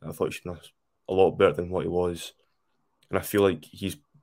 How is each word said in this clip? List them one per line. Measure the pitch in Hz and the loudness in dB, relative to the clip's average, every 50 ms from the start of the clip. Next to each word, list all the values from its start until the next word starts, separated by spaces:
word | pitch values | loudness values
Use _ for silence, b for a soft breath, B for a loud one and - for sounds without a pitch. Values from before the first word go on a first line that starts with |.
| - | -14
I | - | -12
thought | 87 - - | -6 -4 -4
he | - - | -4 -4
should | - - | -8 -12
have | 92 87 | -12 -14
been | - - - _ _ _ _ _ _ _ | -14 -16 -20 _ _ _ _ _ _ _
a | - 95 | -2 2
lot | 92 95 85 | 4 4 4
better | - - 98 90 78 | 6 4 4 4 4
than | 80 87 87 | 2 -4 -4
what | 92 90 73 | -4 -4 -4
he | 87 | -2
was. | 87 90 90 87 85 82 - - - _ _ _ _ _ _ _ _ _ _ _ _ _ _ - | -2 0 -2 -2 -4 -6 -10 -16 -18 _ _ _ _ _ _ _ _ _ _ _ _ _ _ -6
And | - | -4
I | 95 | -4
feel | - - - 104 | -2 -2 2 2
like | 101 98 87 78 - | 4 2 2 -2 -6
he's, | - - - 101 95 - - _ _ _ _ | -16 -14 -10 -8 -8 -10 -10 _ _ _ _